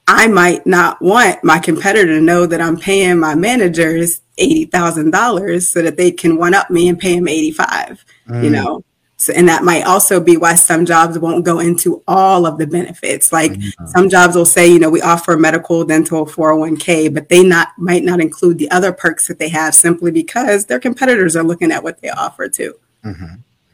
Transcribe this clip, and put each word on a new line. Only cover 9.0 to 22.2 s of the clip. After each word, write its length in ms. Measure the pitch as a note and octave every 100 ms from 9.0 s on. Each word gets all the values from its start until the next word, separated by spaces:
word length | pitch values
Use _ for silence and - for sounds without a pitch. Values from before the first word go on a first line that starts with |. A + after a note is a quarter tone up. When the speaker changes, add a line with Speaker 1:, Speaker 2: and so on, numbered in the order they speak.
| _ -
Speaker 1:
So, 160 | -
and 120 | - F3
that 140 | D#3+
might 180 | F3 E3
also 360 | - F#3+ B3 F#3+
be 200 | E3 E3
why 160 | E3+
some 320 | F3+ - E3 E3+
jobs 320 | E3 E3+ E3
won't 260 | E3 E3+
go 140 | F3 E3+
into 440 | E3+ E3+ F3+ - -
all 380 | F#3 F#3+ F#3 E3+
of 100 | D3+
the 100 | D3+
benefits. 640 | F3 F3+ F3 - - -
Like 220 | E3 D#3+
Speaker 2:
Mm-hmm. 340 | G3+ G3+ - E3
Speaker 1:
some 200 | F3+ F#3+
jobs 260 | F#3 F3
will 120 | F3 E3+
say, 200 | - F3
you 120 | F3
know, 100 | D#3+
"We 140 | E3
offer 340 | E3 F3 - D#3+
medical, 480 | D#3+ E3 E3 E3
dental, 400 | D#3+ D#3 D#3 E3
four 280 | D3+ - D#3
oh 40 | D#3
one 220 | D#3+ D3+
K," 300 | - E3 D#3
but 200 | D3 D3
they 140 | F3
not, 240 | F#3 E3+ E3+ -
might 260 | F3 F3
not 160 | F3 F3
include 340 | D#3 - F3+ E3
the 140 | D3
other 220 | F3+ F#3+
perks 340 | F3+ E3+ D#3+ -
that 100 | F3
they 120 | D#3
have 240 | D#3 D#3+
simply 360 | - F#3+ E3+ E3+
because 540 | E3 - A#3 B3+ G3+
their 160 | G3+ B3
competitors 560 | B3+ A#3+ C4 A#3+ F3+ E3
are 60 |
looking 260 | E3 E3+ E3
at 140 | C#3+
what 160 | E3 E3
they 80 | -
offer 400 | -